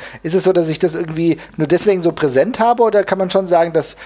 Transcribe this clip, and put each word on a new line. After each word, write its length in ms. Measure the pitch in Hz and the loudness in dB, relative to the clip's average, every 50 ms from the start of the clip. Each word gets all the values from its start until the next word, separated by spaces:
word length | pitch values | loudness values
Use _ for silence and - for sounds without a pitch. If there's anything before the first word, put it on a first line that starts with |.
| - - - - | -12 -18 -18 -10
Ist 140 | - 160 165 | -8 -2 -2
es 80 | 190 151 | 0 2
so, 100 | 185 185 | 4 2
dass 160 | 175 170 160 | 2 2 0
ich 80 | 156 160 | -2 -2
das 160 | 185 170 160 | -2 -2 -2
irgendwie 460 | - 175 160 160 156 165 165 160 165 - - - - | -2 -6 -6 -4 -2 0 0 0 -2 -4 -16 -6 -4
nur 80 | 156 143 | -2 0
deswegen 360 | 175 170 185 208 196 185 165 | 0 0 2 2 0 2 0
so 80 | 170 | -2
präsent 480 | 160 - 156 143 123 135 165 214 254 - | -2 0 -2 0 2 2 2 0 0 0
habe 240 | 226 233 240 233 233 | 2 2 2 2 2
oder 200 | 220 202 208 190 | 2 2 0 0
kann 140 | - 196 190 | 0 -2 -2
man 140 | 190 180 | -2 0
schon 160 | - 196 196 175 | 0 -2 0 2
sagen, 260 | 175 165 170 170 160 | 2 2 2 2 0
dass 220 | 160 143 - - - - | -2 -2 -2 -10 -16 -20